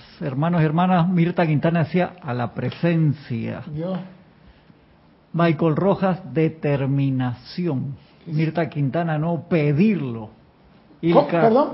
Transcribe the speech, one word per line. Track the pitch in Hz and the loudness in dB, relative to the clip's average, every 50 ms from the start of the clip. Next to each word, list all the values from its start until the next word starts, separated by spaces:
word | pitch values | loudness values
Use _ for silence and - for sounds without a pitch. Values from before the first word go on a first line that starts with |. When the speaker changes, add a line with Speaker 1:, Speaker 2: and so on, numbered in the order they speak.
| - - - - | -12 -18 -14 -10
Speaker 1:
hermanos | 165 147 123 131 151 170 175 175 | -8 -6 -4 -2 0 0 2 2
y | 156 | 2
hermanas | 156 151 165 180 185 185 175 165 180 | 2 2 2 2 4 4 4 4 4
Mirta | 190 175 165 170 175 - 175 156 | 2 2 2 2 2 0 2 2
Quintana | 156 139 - 160 165 175 156 | 2 2 2 2 2 0 0
decía | - - 185 175 - - - | 0 0 0 -2 -2 -4 -10
a | - - 123 | -10 -6 -6
la | 123 120 117 - | -4 -4 -6 -6
presencia. | - 123 127 - - - 170 170 160 160 151 135 - - - 131 113 113 113 110 - 120 - 151 | -6 -6 -6 -4 -2 0 0 2 2 2 2 0 -2 -4 -8 -8 -6 -6 -6 -8 -10 -10 -10 -10
Speaker 2:
Yo. | 151 165 185 190 175 190 - - - - - - _ - - - _ _ - - _ _ _ _ _ _ _ _ _ _ _ - | -8 -6 -6 -6 -8 -8 -12 -18 -20 -20 -20 -20 _ -20 -20 -20 _ _ -20 -20 _ _ _ _ _ _ _ _ _ _ _ -2
Speaker 1:
Michael | 165 170 170 160 - 170 165 151 | 0 2 2 2 2 2 0 2
Rojas, | - 180 196 185 - 196 190 180 - - 135 123 | 2 2 0 0 0 0 -2 -2 -4 -6 -6 -2
determinación. | 156 160 160 160 - - 151 143 139 139 131 139 139 139 139 135 127 127 127 120 - - - - - 180 170 143 127 127 139 135 - - - - - - | 0 0 0 0 -2 -2 -2 -2 0 0 0 0 0 0 0 0 -2 -2 -4 -4 -8 -12 -12 -8 -4 -4 -2 -2 -4 -4 -8 -10 -12 -16 -20 -20 -20 -12
Speaker 2:
Sí. | - | -6
Speaker 1:
Mirta | 160 151 160 156 156 170 165 - | -4 -2 -2 -2 -2 -2 -4 -4
Quintana, | - 151 143 135 120 165 170 165 156 151 | -2 -2 -2 -2 0 -2 -2 -2 -2 -2
no | 151 170 170 156 - - | -2 -2 -2 -4 -4 -2
pedirlo. | - 165 147 147 147 139 190 220 208 170 139 127 117 113 110 104 - - - _ _ _ _ - - - _ - - - | 0 0 2 2 2 4 4 2 2 0 -2 -6 -8 -8 -10 -14 -16 -20 -20 _ _ _ _ -20 -20 -20 _ -20 -10 -4
Speaker 2:
¿Cómo? | - 165 - 269 | 0 4 4 4
Speaker 1:
Ilka | 285 285 - 170 | 4 4 2 2
Speaker 2:
Perdón, | 190 233 220 262 302 294 | 4 4 4 4 2 0